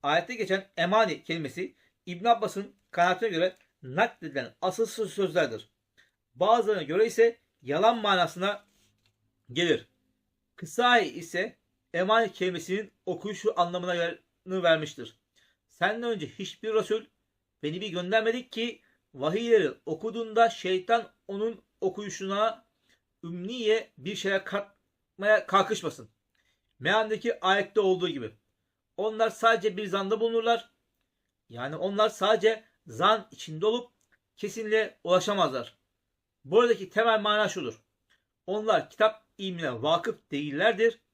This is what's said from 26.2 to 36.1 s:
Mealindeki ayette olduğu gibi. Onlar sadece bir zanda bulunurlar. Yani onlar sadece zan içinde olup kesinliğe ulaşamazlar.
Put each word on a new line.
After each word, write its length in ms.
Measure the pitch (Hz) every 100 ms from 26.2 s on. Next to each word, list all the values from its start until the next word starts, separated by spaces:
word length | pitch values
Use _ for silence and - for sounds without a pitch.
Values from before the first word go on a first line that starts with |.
| _ _ _ _ _ _
Mealindeki 600 | 135 214 220 214 233 -
ayette 400 | 185 202 196 214
olduğu 300 | 196 185 175
gibi. 220 | 139 110 - _ _ _ _ _ -
Onlar 320 | 214 214 226
sadece 480 | 220 226 226 208 185
bir 100 | 208
zanda 320 | 196 196 214
bulunurlar. 540 | 233 226 226 233 - _ _ _ _ _ _ _ _
Yani 260 | 117 131 156
onlar 340 | 190 202 220
sadece 540 | 220 196 220 214 220 _ _ -
zan 400 | 113 185 220 -
içinde 340 | - - 156 208
olup 260 | 240 240 _ _ _ _ _
kesinliğe 640 | 208 220 214 220 214 _
ulaşamazlar. 760 | - 180 180 202 160 131 117 _ _ _ _